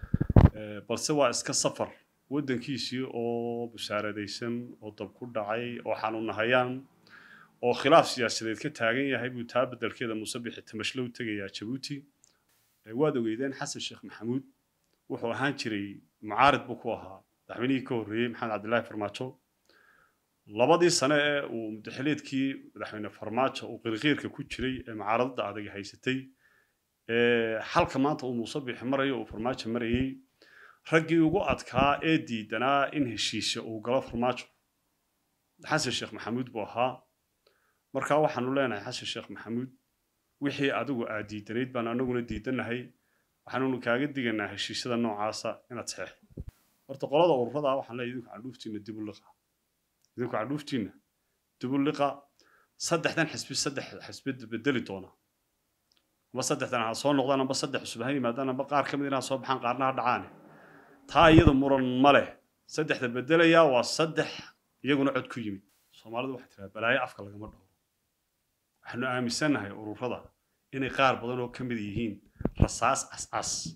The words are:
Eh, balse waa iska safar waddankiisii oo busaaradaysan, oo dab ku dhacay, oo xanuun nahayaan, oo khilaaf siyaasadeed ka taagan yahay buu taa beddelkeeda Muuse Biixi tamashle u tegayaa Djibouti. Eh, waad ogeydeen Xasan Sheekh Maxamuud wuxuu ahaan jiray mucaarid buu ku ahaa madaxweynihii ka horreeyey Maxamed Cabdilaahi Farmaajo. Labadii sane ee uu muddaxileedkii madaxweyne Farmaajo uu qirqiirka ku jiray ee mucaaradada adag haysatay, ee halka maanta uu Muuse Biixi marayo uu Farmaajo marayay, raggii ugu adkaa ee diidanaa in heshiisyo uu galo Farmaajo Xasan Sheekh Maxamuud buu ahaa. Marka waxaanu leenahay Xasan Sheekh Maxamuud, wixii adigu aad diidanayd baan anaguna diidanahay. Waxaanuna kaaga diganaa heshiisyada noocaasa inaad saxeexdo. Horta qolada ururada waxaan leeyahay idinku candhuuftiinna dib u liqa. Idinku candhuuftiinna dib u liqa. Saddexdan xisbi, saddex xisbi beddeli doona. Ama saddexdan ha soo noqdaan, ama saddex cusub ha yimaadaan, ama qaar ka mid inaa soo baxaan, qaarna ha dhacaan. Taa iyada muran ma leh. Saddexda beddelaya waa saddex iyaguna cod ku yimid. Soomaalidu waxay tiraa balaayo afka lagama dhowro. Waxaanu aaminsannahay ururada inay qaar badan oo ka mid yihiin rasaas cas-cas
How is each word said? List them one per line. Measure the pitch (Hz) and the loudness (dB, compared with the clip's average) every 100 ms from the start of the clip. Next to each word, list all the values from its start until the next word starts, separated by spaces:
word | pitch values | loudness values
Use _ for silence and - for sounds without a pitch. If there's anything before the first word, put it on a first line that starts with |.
| - - - - - | -2 0 4 8 8
Eh, | 107 107 104 101 | 6 -8 -10 -6
balse | 117 - | -4 0
waa | 147 127 | 2 2
iska | 120 - | 2 -2
safar | 127 143 - 101 - _ _ - | -2 0 -2 -6 -8 _ _ -6
waddankiisii | 139 139 120 147 123 - 127 131 | -4 -2 -2 -4 -6 -6 -6 -6
oo | 120 117 117 120 120 120 | -4 -4 -4 -4 -6 -8
busaaradaysan, | 110 - 104 104 104 101 - 117 120 123 - | -10 -4 -2 -2 -4 -8 -6 -6 -6 -8 -14
oo | 107 | -14
dab | 101 98 | -10 -12
ku | - 120 | -12 -8
dhacay, | 113 101 113 120 120 110 | -6 -2 -2 -4 -6 -4
oo | 107 | -2
xanuun | 110 113 113 | -2 -2 -2
nahayaan, | 98 113 127 123 131 - _ _ - - - - _ | 0 4 4 4 -2 -12 _ _ -20 -20 -20 -20 _
oo | 123 | 0
khilaaf | 120 143 160 - | 2 8 8 8
siyaasadeed | 131 113 - 113 107 | 2 -2 -2 -4 -6
ka | 147 | -8
taagan | - 113 123 139 120 | -2 0 0 0 -2
yahay | 127 | -4
buu | 123 117 | -8 -4
taa | 123 131 | 0 0
beddelkeeda | 120 113 - 120 110 | -2 -6 -4 -6 -6
Muuse | 107 - | -6 -8
Biixi | 117 - | -10 -12
tamashle | - 107 101 131 | -12 -8 -6 -6
u | 123 | -6
tegayaa | 120 113 104 98 | -6 -6 -6 -8
Djibouti. | - 104 135 - 139 139 _ _ _ _ _ _ _ 110 | -8 -8 -8 -8 -10 -12 _ _ _ _ _ _ _ -8
Eh, | |
waad | 117 151 131 | 0 2 2
ogeydeen | 113 110 139 | 0 -2 -4
Xasan | 127 147 117 | -6 -8 -8
Sheekh | - 120 | -10 -12
Maxamuud | 95 - 113 127 - _ _ _ _ _ - | -16 -8 -4 -4 -6 _ _ _ _ _ -12
wuxuu | 135 117 | -6 -4
ahaan | 113 139 139 | -2 -2 -2
jiray | 117 104 101 101 - _ | -4 -4 -6 -12 -20 _
mucaarid | 107 104 139 127 120 | -4 6 6 6 0
buu | 117 | -8
ku | 120 | -6
ahaa | 101 - 95 _ _ - | -6 -8 -18 _ _ -12
madaxweynihii | - 127 131 - | -4 0 0 -2
ka | 120 | -4
horreeyey | 104 110 120 | -4 -2 -2
Maxamed | 117 120 | -4 -4
Cabdilaahi | 104 110 117 110 | -4 0 0 0
Farmaajo. | 110 101 - 131 - _ _ _ _ _ _ _ _ _ _ - | -6 -6 -6 -10 -12 _ _ _ _ _ _ _ _ _ _ -8
Labadii | 104 131 170 175 | 2 4 6 6
sane | - 135 151 | 4 4 4
ee | 147 143 - | 2 0 -2
uu | 113 110 | -6 -6
muddaxileedkii | 107 117 127 143 147 - 135 135 135 - | -8 -10 -4 -2 -2 -2 -2 -2 -4 -12
madaxweyne | 104 101 107 101 | -12 -10 -8 -10
Farmaajo | - 107 113 135 - 107 | -10 -4 0 0 -2 -10
uu | 113 | -8
qirqiirka | 117 110 147 139 110 | -4 0 2 2 -2
ku | - | -8
jiray | - - 127 131 - | -10 -6 -4 -6 -8
ee | |
mucaaradada | 107 101 117 131 127 104 | -6 0 2 2 -2 -6
adag | 107 101 | -6 -10
haysatay, | 98 98 - 131 131 131 _ _ _ _ _ _ _ - | -10 -12 -6 -2 -2 -6 _ _ _ _ _ _ _ -2
ee | 117 120 117 113 110 | 2 4 4 2 -2
halka | - 165 170 135 | 0 2 2 2
maanta | 139 151 127 | 0 0 -4
uu | |
Muuse | 120 107 151 | -4 -4 -6
Biixi | 127 110 120 | -6 -6 -2
marayo | 135 139 120 | 0 0 -2
uu | 107 | -4
Farmaajo | 98 117 131 113 | -6 -4 -4 -4
marayay, | 117 117 123 131 135 _ _ - - - _ - | -2 0 0 0 -4 _ _ -20 -20 -20 _ 2
raggii | 160 147 165 | 2 4 6
ugu | 160 190 | 6 4
adkaa | 156 123 - 123 139 143 | 2 -2 0 2 4 4
ee | 160 160 | 2 2
diidanaa | 117 113 104 110 131 139 135 | 2 -4 -4 0 2 2 2
in | 147 123 | 0 -2
heshiisyo | 104 - 110 - 117 113 | -2 -4 -2 -2 -4 -6
uu | 113 | -6
galo | 117 135 | -2 -2
Farmaajo | 135 117 123 120 - _ _ _ _ _ _ _ _ _ _ _ | -2 -2 0 -2 -8 _ _ _ _ _ _ _ _ _ _ _
Xasan | - 151 131 | -2 -2 0
Sheekh | - 107 | -4 -6
Maxamuud | 107 110 120 120 | -8 -4 -4 -4
buu | 113 | -6
ahaa. | 98 113 127 - _ _ _ _ _ _ _ _ _ | -4 0 0 -2 _ _ _ _ _ _ _ _ _
Marka | 135 - 147 | -4 2 4
waxaanu | 151 123 127 | 4 0 -2
leenahay | 139 131 104 123 | 0 0 -2 -8
Xasan | 123 107 | -8 -8
Sheekh | 117 - | -10 -10
Maxamuud, | 101 107 117 127 - _ _ _ _ _ _ | -12 -6 -6 -6 -12 _ _ _ _ _ _
wixii | 143 135 139 | -4 0 0
adigu | 107 120 123 113 | 0 -2 -2 -4
aad | 107 104 | -6 -6
diidanayd | 107 104 113 123 | -10 -6 -4 -4
baan | 127 117 | -4 -2
anaguna | 123 127 123 | -2 0 -2
diidanahay. | 117 107 131 131 107 123 123 - _ _ _ _ - | -4 -6 -4 -4 -4 -6 -8 -18 _ _ _ _ -8
Waxaanuna | 123 131 123 | -2 0 0
kaaga | 120 120 147 | 0 0 0
diganaa | 135 117 107 98 | -2 -2 -2 -4
heshiisyada | 98 - 107 127 117 | -6 -8 -6 -2 0
noocaasa | 117 104 107 107 113 104 - | 0 -2 -4 -4 -6 -8 -10
inaad | 120 - | -12 -10
saxeexdo. | - 90 - _ - - - _ _ - | -10 -12 -14 _ -14 -14 -18 _ _ -18
Horta | 131 123 | -10 0
qolada | 143 175 | 4 4
ururada | 131 117 143 143 135 | 4 0 -2 0 -2
waxaan | 113 120 | -4 -8
leeyahay | 120 | -8
idinku | 123 98 | -8 -12
candhuuftiinna | 101 127 123 113 107 104 | -14 -14 -14 -12 -10 -10
dib | 107 | -10
u | 107 | -10
liqa. | 98 _ _ _ _ _ _ _ _ _ - | -12 _ _ _ _ _ _ _ _ _ -8
Idinku | 120 | -4
candhuuftiinna | 120 113 147 - 131 95 - _ _ _ _ _ _ | -2 -2 -4 -4 -4 -4 -8 _ _ _ _ _ _
dib | 127 | -2
u | 139 | 0
liqa. | 143 139 143 - - _ _ _ _ - | 0 2 0 -2 -14 _ _ _ _ -10
Saddexdan | - 165 147 - 156 | 0 2 2 2 0
xisbi, | 113 - 131 | -4 -6 -4
saddex | 127 135 - 98 | -4 -4 -8 -12
xisbi | - - 135 127 107 | -14 -8 -8 -8 -8
beddeli | 110 131 123 | -2 0 0
doona. | - 95 - _ _ _ _ _ _ _ _ _ _ _ _ | -2 -8 -12 _ _ _ _ _ _ _ _ _ _ _ _
Ama | 123 | -4
saddexdan | 127 143 117 120 | -2 -2 -2 -2
ha | 113 | -2
soo | 113 139 | 0 2
noqdaan, | 143 131 135 | 4 4 2
ama | 135 | 2
saddex | 135 147 127 | -2 -2 -4
cusub | - 117 | -6 -6
ha | 123 | -4
yimaadaan, | 143 117 120 135 | 0 0 -2 -2
ama | 127 135 | -4 0
qaar | 143 135 | 2 2
ka | 143 | -2
mid | 139 | 0
inaa | 135 | -2
soo | - 135 | -2 -2
baxaan, | 120 131 | -2 0
qaarna | 120 127 131 | 0 0 0
ha | |
dhacaan. | 127 120 107 95 - - - - - - - - | 2 0 0 -2 -16 -20 -20 -20 -20 -20 -20 0
Taa | 147 160 | 6 10
iyada | 160 160 | 12 10
muran | 135 135 135 127 127 | 8 6 4 4 6
ma | 143 | 8
leh. | 127 95 - _ _ _ | 8 6 -4 _ _ _
Saddexda | - 156 139 127 | -2 0 0 0
beddelaya | 123 127 165 170 165 156 | -2 4 6 8 8 8
waa | 123 | 6
saddex | 117 - 165 151 143 - - - _ _ | 2 2 0 0 -4 -6 -16 -20 _ _
iyaguna | 127 143 139 | 0 2 2
cod | 127 123 | 0 -4
ku | 127 | -6
yimid. | 107 95 - _ _ | -6 -8 -12 _ _
Soomaalidu | - 113 117 131 | -20 -10 -6 -6
waxay | 123 - | -8 -14
tiraa | - 98 | -18 -16
balaayo | 107 113 131 | -2 0 2
afka | 123 - | 0 -8
lagama | 101 104 110 | -16 -14 -16
dhowro. | - _ _ _ _ _ _ _ _ _ _ _ _ - | -18 _ _ _ _ _ _ _ _ _ _ _ _ -10
Waxaanu | 117 131 | -4 -2
aaminsannahay | 127 120 - 151 123 101 | -2 -2 0 2 2 -2
ururada | 101 107 104 123 95 - _ _ _ _ | -8 -10 -6 -6 -6 -10 _ _ _ _
inay | 139 127 | -6 -2
qaar | - 135 113 | 4 4 4
badan | 117 123 | -2 -4
oo | 120 | -6
ka | - | -6
mid | 127 117 | -4 -4
yihiin | 104 104 113 98 - - - - | -4 -2 -4 -6 -14 -6 -6 2
rasaas | - - 117 135 - | 2 4 2 2 -2
cas-cas | - - 110 - - - | -10 -6 -4 -4 -4 -6